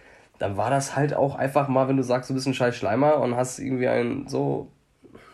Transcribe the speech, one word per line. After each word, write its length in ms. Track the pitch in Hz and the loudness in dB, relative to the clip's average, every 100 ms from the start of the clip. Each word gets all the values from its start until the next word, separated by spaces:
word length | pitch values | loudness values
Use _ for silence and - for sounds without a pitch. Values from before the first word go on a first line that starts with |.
| - - - _ | -20 -20 -20 _
Da 180 | 101 101 | -4 -2
war 120 | 110 | 0
das 260 | 139 139 131 | 0 0 0
halt 180 | 147 | 0
auch 220 | - 139 - | 2 0 0
einfach 320 | 135 147 135 | 0 0 2
mal, 200 | 131 131 | 2 4
wenn 100 | 135 | 2
du 60 | |
sagst, 260 | 120 127 - | 2 -2 -2
du 40 | |
bist 140 | 131 131 | -4 -2
ein 60 | |
scheiß 220 | 123 123 113 | 0 0 0
Schleimer 440 | 95 113 147 151 | -2 2 4 4
und 160 | 123 120 | 2 0
hast 240 | 127 - | -2 -4
irgendwie 280 | - 131 123 | -4 -2 0
einen 400 | 120 120 113 - | 0 0 -4 -4
so, 440 | 131 139 139 - _ _ _ - - - | -2 -2 -4 -8 _ _ _ -20 -20 -20